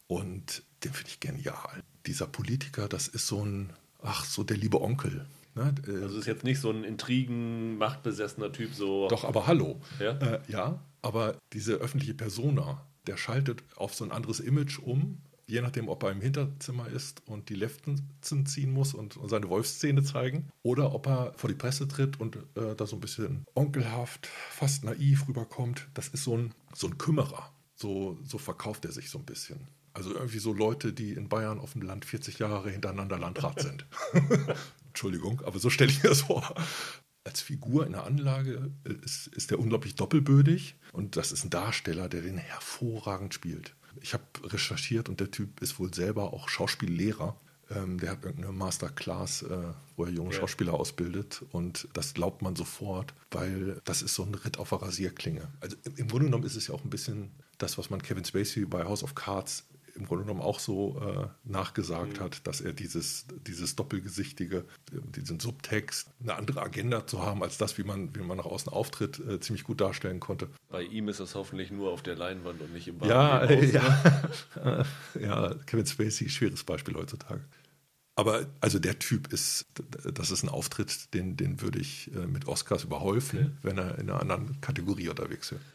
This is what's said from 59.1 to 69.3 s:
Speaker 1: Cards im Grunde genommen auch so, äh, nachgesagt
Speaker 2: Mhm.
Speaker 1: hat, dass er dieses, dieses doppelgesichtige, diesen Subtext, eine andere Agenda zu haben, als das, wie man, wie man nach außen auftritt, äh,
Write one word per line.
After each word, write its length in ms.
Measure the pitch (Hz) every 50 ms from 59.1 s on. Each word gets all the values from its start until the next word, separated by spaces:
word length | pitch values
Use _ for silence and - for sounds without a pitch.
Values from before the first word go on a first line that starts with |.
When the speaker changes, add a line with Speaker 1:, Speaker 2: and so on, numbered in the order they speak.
| -
Speaker 1:
Cards 500 | - - 101 98 98 92 - - - - _ - - - - -
im 120 | - 101
Grunde 180 | - 87 90 101
genommen 160 | 104 101 90
auch 160 | - 101 107 -
so, 420 | - - 98 95 101 98 92 -
äh, 280 | 104 101 98 95 98 101 - _ - 117
nachgesagt 720 | 98 95 92 - - 110 90 80 87 87 87 76 - -
Speaker 2:
Mhm. 60 | 95
Speaker 1:
hat, 220 | 87 - - - -
dass 120 | - -
er 120 | - 87
dieses, 540 | - - 87 87 - 85 80 - - - - - - - -
dieses 300 | - 87 85 90 - -
doppelgesichtige, 880 | - 85 - 110 95 92 98 87 101 98 - - - 92 85 95 87 85 - - - _ -
diesen 480 | - - - - 95 - 95 - 82 82
Subtext, 680 | - 120 - - - - 107 107 - - - - - - - -
eine 140 | 123 110 -
andere 280 | - 107 107 139 -
Agenda 440 | - - - 107 101 120 120 110 -
zu 160 | - - 92
haben, 220 | 92 104 101 101 98
als 140 | 85 - -
das, 200 | 107 - - -
wie 60 | 95
man, 280 | 101 101 98 92 - -
wie 60 | 101
man 160 | 92 87 92 95
nach 60 | -
außen 280 | 80 87 92 - -
auftritt, 480 | - 98 123 - - - 107 - - -
äh, 180 | - 113